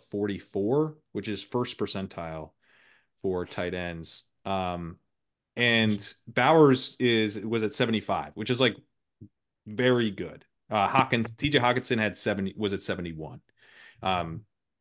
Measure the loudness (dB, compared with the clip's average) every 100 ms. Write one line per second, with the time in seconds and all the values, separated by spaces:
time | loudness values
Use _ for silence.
0 | _ -4 -4 -4 -6 -4 0 0 -2 -6
1 | _ -8 -6 -8 -4 -4 -4 -4 -6 -6
2 | -8 -8 -10 -10 -12 _ _ _ _ _
3 | _ _ -4 -4 -4 -6 -6 -4 -6 -8
4 | -12 -14 -18 _ -6 -4 -4 -6 -8 -14
5 | _ _ _ _ _ 0 4 4 4 2
6 | -4 -14 -6 2 6 8 8 8 2 0
7 | 2 4 2 -2 -4 -2 0 0 0 0
8 | -2 -4 -6 -6 -4 2 0 0 -12 _
9 | _ _ -20 _ _ _ -10 0 4 4
10 | 2 -2 -10 -12 _ _ -4 0 2 4
11 | 2 0 -2 -4 0 2 2 0 0 0
12 | -2 -2 -2 -2 -4 -4 -4 -2 -4 -6
13 | -6 -10 -12 -14 _ _ _ -20 -20 _
14 | -2 -2 -4 -8 -14 _ _ _